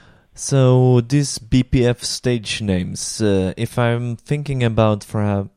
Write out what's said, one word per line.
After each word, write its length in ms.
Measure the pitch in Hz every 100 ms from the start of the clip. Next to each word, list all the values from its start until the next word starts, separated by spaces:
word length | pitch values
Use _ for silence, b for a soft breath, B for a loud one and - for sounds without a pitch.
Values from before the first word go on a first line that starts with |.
| b b b
So 680 | - - 139 127 127 127 123
these 360 | 117 143 139 -
B 240 | 110 127
P 220 | 123 135
F 180 | 120 120
stage 600 | - - 127 120 98 -
names, 580 | 107 92 92 101 - -
uh, 320 | 107 98 92 -
if 200 | 113 -
I'm 380 | 120 117 120 117
thinking 480 | - 147 143 135
about, 400 | 120 110 110 104
for, 160 | - 110
uh, 240 | 104 101 98